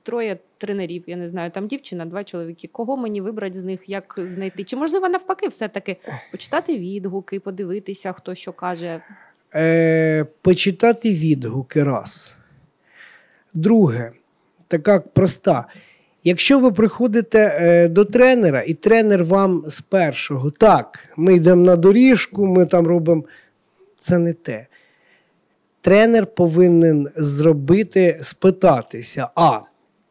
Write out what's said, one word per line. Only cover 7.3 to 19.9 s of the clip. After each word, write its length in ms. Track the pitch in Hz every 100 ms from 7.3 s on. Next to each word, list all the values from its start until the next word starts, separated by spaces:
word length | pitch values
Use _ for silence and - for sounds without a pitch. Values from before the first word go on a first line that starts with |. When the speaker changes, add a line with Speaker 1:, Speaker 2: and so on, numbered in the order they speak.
| 196
Speaker 1:
подивитися, 720 | 196 190 185 202 202 196 190
хто 220 | 185 -
що 180 | 185 -
каже? 500 | - 180 170 175 160 - 202 _ _ _
Speaker 2:
Е, 720 | 151 160 165 165 160 160 156 151 _
почитати 720 | 185 180 196 175 233 233 226
відгуки — 680 | 175 160 135 117 127 127 156
раз. 540 | 139 123 - - - - _ _ _ _ _ _ - _ _ _ _
Друге, 580 | 165 180 226 170 117 117 _ _ _ _ _ _
така 320 | 165 151 196
проста. 640 | - - 190 - 196 135 - - _ _ _ _
Якщо 340 | 175 180 - 277
ви 140 | 254
приходите, 840 | 180 220 - 240 220 226 220 214 147
е, 280 | 170 170 170
до 160 | 165
тренера, 580 | 202 240 254 247 180 135 139
і 80 |
тренер 500 | 165 214 226 214 196
вам 400 | 165 196 196 175 151
з 140 | -
першого, 720 | -